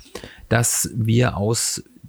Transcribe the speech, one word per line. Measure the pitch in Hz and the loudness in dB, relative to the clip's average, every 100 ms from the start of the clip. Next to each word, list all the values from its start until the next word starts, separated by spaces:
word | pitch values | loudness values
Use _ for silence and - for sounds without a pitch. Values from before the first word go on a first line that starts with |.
| - - - - - | -20 -18 -18 -12 0
dass | 113 120 - - | 2 2 0 -4
wir | 120 110 113 123 - | -2 2 4 2 0
aus | 104 117 - - - - | -2 0 -2 -6 -10 -20